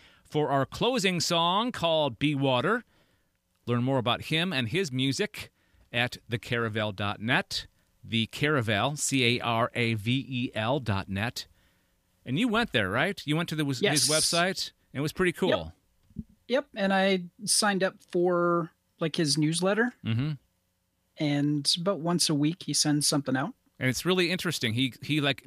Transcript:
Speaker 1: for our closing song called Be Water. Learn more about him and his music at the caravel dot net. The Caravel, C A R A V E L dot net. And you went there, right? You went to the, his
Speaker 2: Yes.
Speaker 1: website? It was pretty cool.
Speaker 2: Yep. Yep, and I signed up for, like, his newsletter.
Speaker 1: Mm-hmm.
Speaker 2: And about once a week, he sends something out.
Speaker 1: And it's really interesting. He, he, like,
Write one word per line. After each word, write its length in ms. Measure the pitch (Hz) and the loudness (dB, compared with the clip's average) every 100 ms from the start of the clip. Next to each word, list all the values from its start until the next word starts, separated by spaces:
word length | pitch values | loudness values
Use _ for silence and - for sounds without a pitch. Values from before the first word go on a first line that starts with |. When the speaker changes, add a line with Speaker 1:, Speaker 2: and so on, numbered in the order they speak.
| - _ | -14 _
Speaker 1:
for 240 | - 151 147 | -6 -2 2
our 160 | 139 131 | 2 0
closing 540 | - 214 262 185 175 | 0 0 2 0 0
song 500 | - 170 170 196 240 | 0 2 2 2 0
called 480 | - 170 160 143 113 | -2 0 2 0 0
Be 160 | 147 | -2
Water. 480 | 139 139 123 151 240 - _ _ _ _ _ _ _ - | 2 2 2 2 0 -4 _ _ _ _ _ _ _ -2
Learn 180 | 120 | 0
more 140 | 127 135 | 2 2
about 240 | 120 113 | 2 -2
him 300 | - 156 185 | 0 -2 0
and 160 | 135 113 | -2 -2
his 220 | 165 175 | -2 -2
music 600 | 127 135 135 208 - - _ _ _ _ | 0 0 0 -4 -6 -16 _ _ _ _
at 240 | 120 123 - - | -2 -2 -4 -8
the 100 | 123 | -6
caravel 520 | - 120 113 107 107 | -4 -2 -2 -2 -2
dot 280 | 98 104 104 | -2 -4 -4
net. 460 | 110 156 - - - _ _ _ - | 0 0 0 -8 -10 _ _ _ -4
The 200 | 113 110 | -2 -2
Caravel, 720 | - 147 147 113 101 127 151 | 0 0 2 2 0 0 -2
C 400 | - 135 120 123 | 0 2 2 2
A 20 | |
R 300 | 117 113 120 | 0 0 0
A 200 | - 117 | 0 -2
V 320 | 113 104 131 131 | 0 0 -2 -2
E 220 | 127 131 | -6 -4
L 260 | 107 110 147 | -4 -2 -2
dot 280 | 110 98 90 | -2 -4 -2
net. 380 | 95 117 - - _ _ _ _ _ _ _ - | -4 -4 -6 -14 _ _ _ _ _ _ _ -6
And 120 | 143 | -2
you 100 | 247 | 0
went 240 | 214 233 | 0 0
there, 180 | 120 95 | 0 0
right? 320 | 113 180 - | 0 -2 -4
You 120 | 143 156 | -2 -2
went 120 | 170 | -2
to 40 | |
the, 100 | 156 | -2
his 160 | 143 127 | -2 0
Speaker 2:
Yes. 280 | 196 151 131 | 2 2 2
Speaker 1:
website? 640 | 151 - 185 180 185 - - _ | 2 2 2 0 -2 -8 -10 _
It 80 | 127 | -4
was 120 | 147 | -4
pretty 200 | - 180 | 0 0
cool. 160 | - - | 2 0
Speaker 2:
Yep. 220 | 117 80 - _ _ _ - - _ - | 0 -2 -14 _ _ _ -14 -14 _ -4
Yep, 200 | 254 - 220 | -2 -2 -2
and 160 | 196 | 2
I 300 | 190 196 190 175 - 208 | 4 4 2 -2 -8 -2
signed 360 | - 208 196 | 2 2 2
up 120 | 190 - - | 0 -2 -4
for, 580 | 180 180 175 175 170 165 _ _ - | 2 2 4 4 2 0 _ _ -4
like, 160 | 165 175 | -2 0
his 220 | 151 147 | 0 2
newsletter. 560 | 151 170 185 208 240 - | 2 2 0 2 0 -2
Speaker 1:
Mm-hmm. 280 | 107 113 151 147 _ _ _ _ _ _ _ - | -2 0 0 -4 _ _ _ _ _ _ _ -4
Speaker 2:
And 580 | 147 143 147 147 143 180 | 0 2 2 0 0 0
about 200 | 180 175 | 0 -2
once 280 | 165 175 - | 0 0 2
a 60 | |
week, 300 | 147 151 175 | 2 0 -2
he 100 | - | -4
sends 340 | 147 151 147 - | 0 2 2 2
something 260 | 151 139 | 0 0
out. 200 | 131 175 - _ - | -2 -2 -8 _ -4
Speaker 1:
And 80 | 127 | -2
it's 160 | 123 | 0
really 260 | 165 185 170 | 0 0 2
interesting. 440 | 180 180 - 120 | 0 -2 -2 -2
He, 180 | 113 131 - | 0 -2 -4
he, 220 | - 151 | -4 0
like, 200 | 143 - | 0 -2